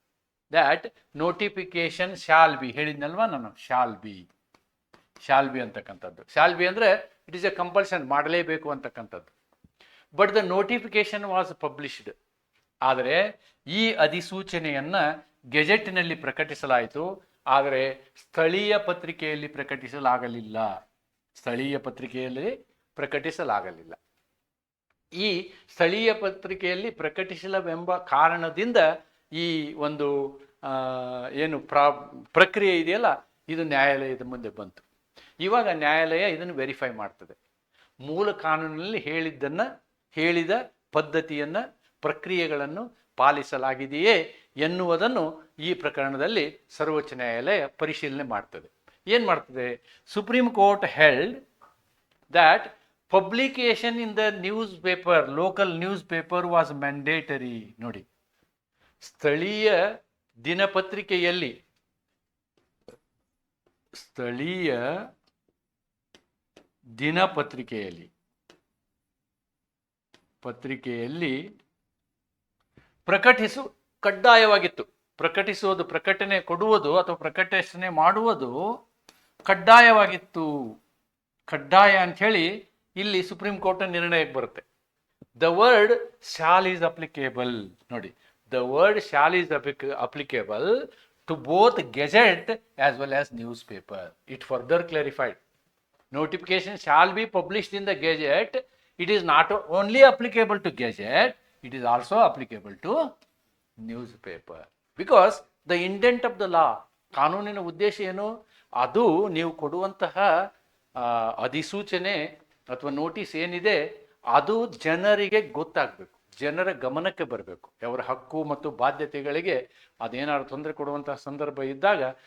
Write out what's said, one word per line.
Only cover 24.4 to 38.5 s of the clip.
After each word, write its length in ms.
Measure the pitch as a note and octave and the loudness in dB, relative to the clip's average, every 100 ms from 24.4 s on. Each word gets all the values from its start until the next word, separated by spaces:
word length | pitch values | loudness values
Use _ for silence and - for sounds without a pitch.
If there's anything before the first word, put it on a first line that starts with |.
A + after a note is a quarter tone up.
| _ _ _ _ _ _ _ | _ _ _ _ _ _ _
ಈ 400 | E3+ G#3 F3 - - _ | -4 -2 -2 -6 -16 _
ಸ್ಥಳೀಯ 380 | - E3+ G#3 A3+ | 0 0 2 0
ಪತ್ರಿಕೆಯಲ್ಲಿ 800 | A3 G3 F#3+ F#3 F#3+ F3+ F3+ A3+ | 0 -4 -8 -10 -6 -4 -4 -6
ಪ್ರಕಟಿಸಲವೆಂಬ 1080 | - D#3 F3 F#3+ E3+ F#3+ F#3+ E3+ E3 F3 F3+ | -8 -8 -6 -8 -10 -6 -4 -4 -6 -4 -4
ಕಾರಣದಿಂದ 800 | - C3+ D#3+ E3+ E3 D#3 A#3 A#3 D#3 E3 _ _ _ | 0 4 4 2 -4 -4 2 4 4 2 _ _ _
ಈ 400 | D#3+ E3+ D#3+ D3 | -6 -4 -4 -6
ಒಂದು, 680 | - D3 D3 C#3+ C#3+ C#3 C#3 - _ | -6 -6 -2 -2 -2 -4 -10 -20 _
ಆ, 80 | C#3+ C3 C3 B2+ B2+ B2+ B2+ | -8 -6 -6 -6 -8 -10 -8
ಏನು 320 | C#3 D#3+ D3+ | -4 -4 -4
ಪ್ರಾ-, 640 | - C#3+ C#3+ C#3 - - | 0 4 4 2 -6 -20
ಪ್ರಕ್ರಿಯೆ 560 | - E3 F#3 - G3 F3 | 0 4 4 4 2 2
ಇದೆಯಲ್ಲ, 540 | E3 G#3 A3 C#3 - _ - | 0 0 0 -2 -6 _ -10
ಇದು 160 | D#3+ | -6
ನ್ಯಾಯಾಲಯದ 580 | D#3+ C#3 C#3 C#3 C3+ B2+ | -2 2 2 2 -2 -8
ಮುಂದೆ 260 | B2 B2 A2+ | -10 -12 -12
ಬಂತು. 380 | G#2+ G2 - _ _ _ _ - - | -12 -16 -18 _ _ _ _ -20 -8
ಇವಾಗ 280 | F#3 A#3+ G#3 | 0 0 0
ನ್ಯಾಯಾಲಯ 640 | D#3+ D3 D#3 D#3+ E3 G3+ | 0 0 2 2 0 -2
ಇದನ್ನು 220 | D#3+ F3+ | -4 -8
ವೆರಿಫೈ 360 | D3 C3 C3 C3 | -6 -8 -6 -8
ಮಾಡ್ತದೆ. 480 | A2 G2+ - F2 - _ _ _ _ _ - | -8 -12 -14 -20 -20 _ _ _ _ _ -18
ಮೂಲ 300 | C3+ D#3+ G#3 | -8 -2 -2
ಕಾನೂನಿನಲ್ಲಿ 680 | G3+ D#3+ | -2 0